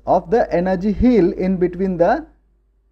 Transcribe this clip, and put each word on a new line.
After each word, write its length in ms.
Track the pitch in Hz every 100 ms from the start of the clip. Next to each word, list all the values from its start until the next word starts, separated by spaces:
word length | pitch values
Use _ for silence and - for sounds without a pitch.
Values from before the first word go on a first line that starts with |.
| 123
of 240 | 175 170
the 200 | 233 -
energy 420 | 170 185 190 208
hill 400 | 185 240 226 175
in 240 | - 185 185
between 400 | 180 175 190 170
the 280 | 175 294 - _ _ _ _ _ _